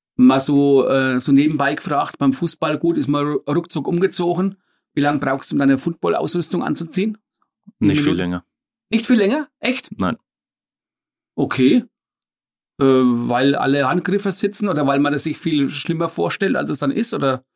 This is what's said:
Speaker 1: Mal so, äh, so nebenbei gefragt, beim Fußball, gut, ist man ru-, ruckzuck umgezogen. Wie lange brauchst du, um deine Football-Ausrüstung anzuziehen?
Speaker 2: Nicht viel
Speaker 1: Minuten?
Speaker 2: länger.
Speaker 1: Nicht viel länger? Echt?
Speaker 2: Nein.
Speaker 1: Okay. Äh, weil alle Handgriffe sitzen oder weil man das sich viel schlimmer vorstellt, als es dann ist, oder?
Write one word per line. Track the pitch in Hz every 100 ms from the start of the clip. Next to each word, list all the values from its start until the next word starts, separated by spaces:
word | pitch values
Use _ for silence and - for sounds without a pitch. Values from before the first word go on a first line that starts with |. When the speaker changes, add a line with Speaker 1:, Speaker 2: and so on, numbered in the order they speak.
| _ -
Speaker 1:
Mal | 127 135
so, | - 143 143 139 -
äh, | 135 131 127
so | 143
nebenbei | 139 151 147 139 147
gefragt, | 180 143 147 -
beim | 139
Fußball, | 131 165 - 156 147
gut, | 170 160
ist | 127
man | 147 147
ru-, | 147 -
ruckzuck | 151 165 156 139
umgezogen. | 175 190 - 175 170 196 196 _ _ _
Wie | -
lange | 147 147
brauchst | 139 135 -
du, | 147
um |
deine | 139 131
Football-Ausrüstung | 175 170 175 151 151 175 165 175
anzuziehen? | - 147 165 185 220 214 _ _ _ _ - -
Speaker 2:
Nicht | 101 98
viel | 95
Speaker 1:
Minuten? | 90
Speaker 2:
länger. | 90 90 - _ _ _ -
Speaker 1:
Nicht | 220 233
viel | 233
länger? | 196 294 294 _
Echt? | 233 254 - -
Speaker 2:
Nein. | 92 - _ _ _ _ _ _ _ _ _ _ _ -
Speaker 1:
Okay. | 139 - 131 247 - _ _ _ _ _ _ _ _ -
Äh, | 135
weil | 131 127 120 120 123 139 135
alle | 131 143 131
Handgriffe | 175 175 196 196
sitzen | - 202 - 208
oder | 151 139
weil | 143
man | 143
das | 143
sich | 160 135
viel | 165 151 139
schlimmer | 143 - 165 170
vorstellt, | - 170 - 190 -
als | 147
es | 147
dann | 139
ist, | - -
oder? | 147 139 131 _